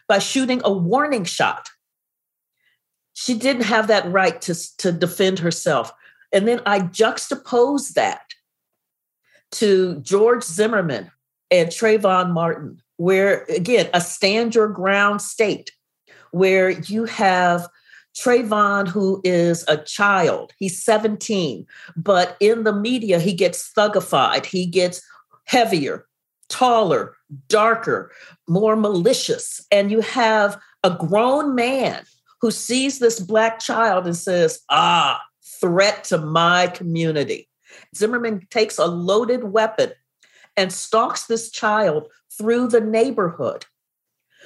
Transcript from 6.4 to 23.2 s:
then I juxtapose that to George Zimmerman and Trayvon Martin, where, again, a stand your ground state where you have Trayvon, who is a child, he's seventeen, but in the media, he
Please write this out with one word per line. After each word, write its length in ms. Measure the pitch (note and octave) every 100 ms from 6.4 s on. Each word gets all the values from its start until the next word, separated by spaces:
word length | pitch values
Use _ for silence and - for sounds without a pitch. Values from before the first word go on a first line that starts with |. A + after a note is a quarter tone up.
| G#3+
then 120 | A#3+
I 160 | G#3+ G3+
juxtapose 1120 | F3 - A3 - - B3+ - A#3+ C4 C#4+ -
that 280 | C#3 G2+ - - - _ _ _ _ _ _ _ _ _ _ _
to 440 | - G#3 F#3+ F#3 D#3
George 420 | - G3 A3+ A#3+
Zimmerman 680 | - E3 A3 G#3+ E3+ A2+ F2+ _ _ _ -
and 180 | F3+ E3
Trayvon 640 | - A3 G#3+ G3+ F#3 F3+
Martin, 500 | E3 E3 D3+ D3+ - _ -
where, 480 | F3 F#3+ G3 E3+ -
again, 360 | - F3 A3+ E3+
a 80 | F3
stand 540 | E3+ - G3 A3 A#3
your 140 | A3+ G#3+
ground 520 | F3+ F#3+ G3+ G3+ G#3
state 500 | - - G#3 - - - _ _ _ _ _
where 400 | F3 F#3+ F#3+ F#3
you 340 | F3 E3 A3
have 640 | A3+ - G3 F3+ F3+ F3 F3 _ _ - _ -
Trayvon, 720 | B3 B3 G#3+ G#3+ G3+ G3+ F#3
who 320 | G3+ F#3+ F#3+
is 380 | F3+ F3 E3+ E3+ -
a 80 | D3+
child, 800 | - - G3+ G3 D#3 - - -
he's 240 | F#3+ F3
seventeen, 840 | - G#3+ G#3+ G#3+ - G3+ D#3 F#2 - - -
but 440 | E3 F3+ F3+ F3+ -
in 240 | G#3 A#3
the 80 | G#3+
media, 460 | G3+ A3 B3+ G#3+
he 160 | E3+